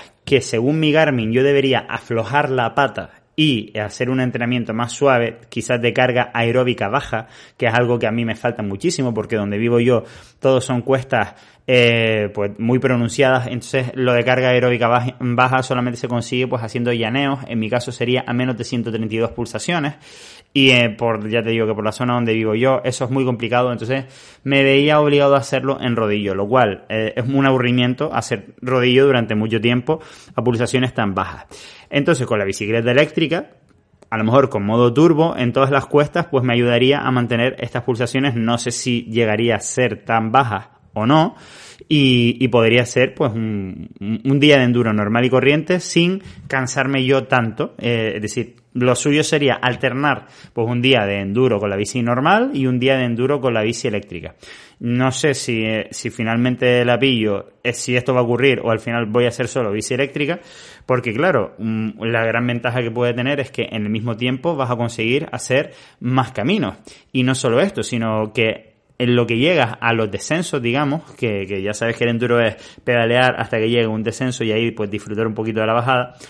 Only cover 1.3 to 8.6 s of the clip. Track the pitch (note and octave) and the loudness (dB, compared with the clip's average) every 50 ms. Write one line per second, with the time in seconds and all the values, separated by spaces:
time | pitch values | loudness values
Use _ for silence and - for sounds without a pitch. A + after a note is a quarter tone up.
1.3 | A2+ B2+ C3+ C#3+ C#3+ C#3 C3+ C3+ B2+ A2+ - - - A#2 - - A#2 A2+ A2 G2+ | 2 2 2 4 4 2 2 2 0 0 -2 -4 -8 -10 -6 -4 -4 -4 -2 0
2.3 | C3 D3 C#3+ C3+ C3 B2+ A#2+ A#2 - - C#3 B2+ - - F2 - - - _ _ | 0 0 0 2 0 0 -2 0 0 0 0 0 -2 -6 -12 -12 -16 -20 _ _
3.3 | _ - D#3 D#3 C3 A2 G2+ - - G#2+ G#2 G#2 - - C3 A#2+ C3 C3 B2+ B2 | _ 0 2 2 2 0 -2 -6 -6 -6 -6 -6 -6 -4 -4 -2 0 0 0 -2
4.3 | A2 B2 A#2+ A#2 B2 B2 A2+ G#2 A2 A2+ A#2+ A#2 - - C#3+ C#3 C3 A#2+ A#2+ A2+ | -2 -2 -2 -2 -2 -2 -2 -4 -4 -4 -4 -4 -4 0 2 2 4 4 2 -2
5.3 | - - - - - A#2 G#2+ - B2+ A#2+ A#2 A#2+ G#2+ B2+ B2+ B2 A#2+ B2 A#2+ - | -4 -8 -16 -12 -10 -8 -4 -2 -2 0 0 0 2 2 2 2 2 0 0 -2
6.3 | - A#2 A#2 A#2 A#2 B2+ B2+ B2+ A#2 - G#2+ G2+ G#2+ C#3+ - - - A2 A#2 - | -2 -2 0 2 2 2 2 0 0 -2 -2 -2 -2 -4 -4 -4 -6 -8 -8 -10
7.3 | - - - - _ - B2+ A#2 A2 A#2+ B2 A#2 B2 A#2 A#2+ A2 G#2+ A#2+ A#2 A2+ | -16 -20 -20 -20 _ -2 0 2 2 2 2 2 2 0 0 0 -2 -2 -2 -4
8.3 | G#2+ - - B2 A#2 - | -4 -4 -4 -4 -4 -4